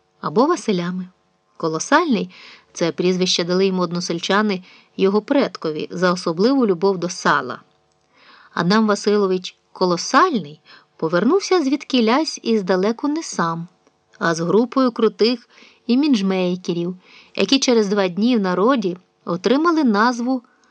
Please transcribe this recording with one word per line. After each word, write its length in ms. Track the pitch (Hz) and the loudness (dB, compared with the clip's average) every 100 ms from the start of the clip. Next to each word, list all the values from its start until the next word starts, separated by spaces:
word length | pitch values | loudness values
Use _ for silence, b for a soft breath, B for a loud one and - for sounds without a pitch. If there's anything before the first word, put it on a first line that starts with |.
| _ _ | _ _
або 260 | - 156 285 | -4 2 2
Василями. 640 | 349 - 185 175 185 185 _ _ _ _ - | 0 -2 -4 -4 -6 -10 _ _ _ _ -8
Колосальний — 760 | 165 160 - 294 349 214 180 B B B B | -4 -4 0 2 2 0 -2 B B B B
це 200 | - 170 | -4 -2
прізвище 520 | 156 180 185 185 - | 0 0 0 0 0
дали 220 | 170 180 190 | 0 0 0
йому 160 | 185 | 0
односельчани, 840 | 175 175 175 170 - 196 214 185 B B B - | -2 -4 -4 -4 0 0 0 -2 B B B -2
його 260 | 190 202 | 0 0
предкові, 640 | 214 285 208 - 160 156 - | 0 0 0 -2 -6 -6 -8
за 220 | 175 180 | -2 0
особливу 540 | 175 180 160 220 277 226 | 0 -2 0 2 2 2
любов 320 | 175 190 185 | 2 0 0
до 100 | 175 | -4
сала. 520 | - 196 147 127 120 - _ _ _ b b b b b | -4 0 0 -2 -10 -16 _ _ _ b b b b b
Адам 320 | - 170 214 214 | -4 0 2 2
Васильович 680 | 202 - 208 196 185 185 - _ | 0 0 0 0 -2 -6 -16 _
Колосальний 880 | - - 175 - 269 370 254 143 156 B B B - | -4 -2 -2 0 2 4 2 -6 -14 B B B -8
повернувся 640 | 160 175 208 381 - 370 | -2 0 2 2 2 0
звідкілясь 800 | 269 277 - 254 220 262 320 - | 0 -2 0 0 2 2 0 -4
іздалеку 640 | - 220 185 185 196 233 285 | -2 0 0 0 0 -2 -4
не 140 | 302 | -4
сам, 460 | 330 - 170 165 170 _ _ _ _ - | -6 -4 -4 -4 -10 _ _ _ _ -6
а 160 | 170 | -4
з 60 | 165 | -2
групою 520 | 170 190 240 262 262 | 0 2 2 0 0
крутих 560 | 240 220 208 214 247 _ b b b - | 0 -2 2 0 0 _ b b b -2
іміджмейкерів, 1080 | 240 302 240 190 190 180 180 180 170 175 185 B B B - | 0 2 2 2 0 -2 -2 -4 -4 -6 -8 B B B -4
які 220 | 196 269 | 0 2
через 300 | 269 233 208 | 2 2 2
два 200 | 208 190 | 0 -2
дні 280 | 175 226 247 | 0 0 2
в 40 | |
народі 560 | 190 180 208 277 196 175 _ _ | 0 0 2 0 -2 -6 _ _
отримали 600 | - 170 196 262 330 320 | -8 -2 0 2 2 2
назву 580 | 277 202 233 240 240 262 b b b | 2 4 2 0 -2 -4 b b b